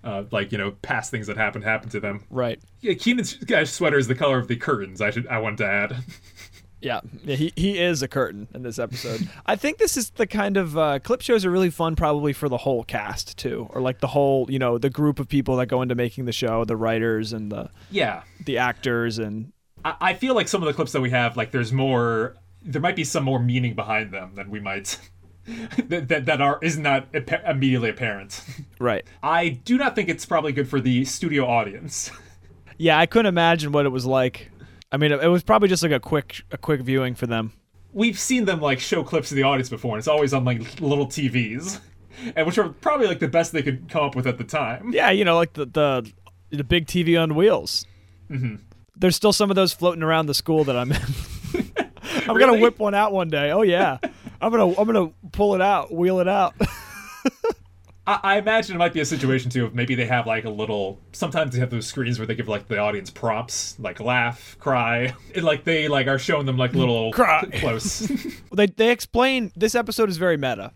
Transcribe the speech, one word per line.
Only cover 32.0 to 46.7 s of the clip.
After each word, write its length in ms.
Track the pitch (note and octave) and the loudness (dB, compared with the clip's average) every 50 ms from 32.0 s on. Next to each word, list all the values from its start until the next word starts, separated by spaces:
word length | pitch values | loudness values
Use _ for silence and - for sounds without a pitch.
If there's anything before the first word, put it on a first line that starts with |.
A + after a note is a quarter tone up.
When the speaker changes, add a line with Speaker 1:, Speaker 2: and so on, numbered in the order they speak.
| - - - | -8 -10 -12
Speaker 1:
<laughs> 600 | - - - - - - - - - - - - | -18 -20 -20 -20 -20 -20 -20 -20 -20 -20 -20 -8
Speaker 2:
Yeah, 220 | - D#3+ D#3+ D3+ D3+ | 0 4 4 6 6
I 60 | E3+ | 4
couldn't 220 | E3+ - A3+ A3+ | 4 4 4 4
imagine 440 | G3+ F3+ E3+ E3 E3 E3+ E3+ D3+ D3 | 4 4 4 4 4 4 2 0 0
what 140 | C#3+ D3 C#3+ | 2 2 2
it 40 | C#3 | 2
was 160 | B2+ C3 B2 | 0 -2 -2
like. 440 | C3 C3 C3 B2+ B2+ - - - - - - - - - - - _ | 0 2 2 2 0 -2 -6 -20 -20 -20 -20 -20 -20 -20 -20 -10 _
I 60 | - | 0
mean, 140 | C#3+ D3+ D3+ | 2 2 2
it, 120 | D3 C3+ D3+ | 2 4 4
it 40 | |
was 140 | E3+ F3 F3+ | 4 4 4
probably 280 | - - A3 G#3+ G#3 F#3+ | 4 4 4 6 6 4
just, 120 | F#3 E3+ | 4 2
like, 100 | - D#3+ | 2 2
a 80 | D3 B2 | 2 0
quick, 420 | - - D#3 D3 - - - - - - | 0 0 -2 -2 -2 -4 -16 -18 -14 -12
a 60 | - | -14
quick 240 | - - - D3+ C3 | -8 -2 -2 -2 -2
viewing 340 | B2+ B2+ C3 C3+ C3 B2+ B2 | 0 0 2 2 2 0 -2
for 100 | - B2+ | -4 -4
them. 260 | A#2 A#2 A2+ A2 A2 - _ _ _ _ - - - - | -2 -2 -2 -2 -4 -10 _ _ _ _ -20 -20 -12 -2
Speaker 1:
We've 260 | G3 A3 A#3+ G#3 - | 0 0 0 0 -2
seen 260 | - - B3+ B3 G#3+ | -4 -2 0 0 2
them, 160 | F#3+ F3+ D#3+ | 0 0 0
like, 180 | D3+ - - B2 | 0 0 0 -2
show 240 | - - G3 E3+ C3+ | -2 -2 -2 -2 -2
clips 260 | - - D#3 C3 - | 0 -2 -2 -2 0
to 60 | C#3+ | 0
the 60 | C3+ | 2
audience 260 | C3+ C3+ C#3 C3 B2+ | 2 4 2 2 -2
before, 260 | B2 A#2+ A2 - B2 A2 | -4 -8 -6 -4 -4 -4
and 40 | G#2+ | -2
it's 80 | A#2 | 0
always 280 | D3 D3+ D3+ D3 C3+ C#3 | 2 4 4 4 4 2
on, 100 | C3 B2 | 2 2
like, 340 | B2+ B2 A2+ A2+ - - - | 2 0 0 -4 -8 -8 -4
little 280 | D#3+ C#3 D3 C#3+ C#3 | 0 0 2 2 0
T 200 | B2+ - D#3 C#3+ B2+ | -2 -2 -2 -2 0
Vs, 500 | A#2+ B2+ A#2 G#2 A2+ C3+ E3 F#3+ G#3 - - - - - - | 2 0 0 0 -4 -8 -8 -8 -10 -10 -14 -20 -20 -20 -20
<laughs> 280 | - - - B3+ A#3 - | -20 -18 -12 -12 -6 -2
and 100 | D#3+ D#3 | 0 0
which 140 | E3+ - A3+ | 2 2 2
are 100 | G3+ E3 | 0 0
probably, 380 | C#3 - - - D4+ C#4+ A#3+ | -2 -2 0 0 2 4 2
like, 100 | F#3+ E3+ C3 | 2 2 0
the 80 | E3 | -2
best 260 | C3+ A#2+ E3 E3 E3 - | 2 2 2 2 2 -2
they 100 | D#3 C3 | -2 0
could 260 | C#3+ C3 C3 - - | 0 -2 -4 -8 -4
come 140 | - E3 D3 | -2 0 0
up 120 | C#3+ - | 0 -2
with 120 | B2+ B2 | -2 -2
at 100 | B2+ A#2+ | -2 -2
the 60 | - A#2 | -4 -8
time. 480 | - - D3+ C3 A2+ A#2+ - G3 A#3+ | -4 -2 -2 -2 -2 -6 -6 -6 -2
Speaker 2:
Yeah, 180 | A#3+ - - - | 0 2 4 4
you 160 | F#3+ G3+ G#3 | 4 4 4
know, 100 | F3 E3 | 4 4
like, 180 | E3+ E3+ E3 - | 4 2 0 -2
the, 120 | D3+ C#3+ | -8 -8
the, 460 | B2 - D#3 D3 C#3 C3+ B2 A2+ G#2 - - - - - _ _ - | -2 2 2 2 4 2 0 -2 -6 -18 -20 -20 -20 -20 _ _ -10
the 120 | D3+ C#3+ C#3+ | -6 -6 0
big 220 | A#2 | 2